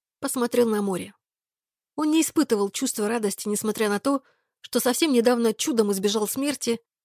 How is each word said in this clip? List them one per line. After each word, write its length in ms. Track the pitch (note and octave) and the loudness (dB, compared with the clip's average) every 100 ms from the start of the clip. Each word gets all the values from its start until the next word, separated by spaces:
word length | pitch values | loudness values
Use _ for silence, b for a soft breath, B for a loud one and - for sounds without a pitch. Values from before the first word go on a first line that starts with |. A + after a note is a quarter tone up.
| _ _ | _ _
посмотрел 500 | C#4 B3+ A#3+ A#3+ A#3 | -6 -4 0 2 2
на 140 | G#3+ | 2
море. 320 | G3+ F#3 F#3+ - _ _ _ _ _ _ _ - | -2 -4 -8 -18 _ _ _ _ _ _ _ -4
Он 140 | D4+ | 2
не 120 | D#4+ | 2
испытывал 480 | - - C#4+ G#3 G3 | 2 0 2 2 0
чувства 380 | - C4 - G#3 | -2 -4 -2 -2
радости, 400 | A#3 G#3 - G#3 | 0 -2 -2 -4
несмотря 400 | G#3 G#3+ G#3+ G#3+ | -4 -2 -2 0
на 120 | G3+ | 0
то, 220 | C#4 C#4 - _ _ _ | 0 -2 -4 _ _ _
что 200 | - B3 | -6 -2
совсем 320 | B3+ C4+ E4 | 0 0 2
недавно 400 | B3 A#3 A#3+ A3+ | 4 4 4 2
чудом 400 | A3 - A#3 G#3 | 0 0 0 0
избежал 340 | G3 G3+ G#3+ G3+ | 0 0 0 -2
смерти 540 | - C#4+ C4+ A#3 A3+ _ _ | -2 -4 -4 -4 -4 _ _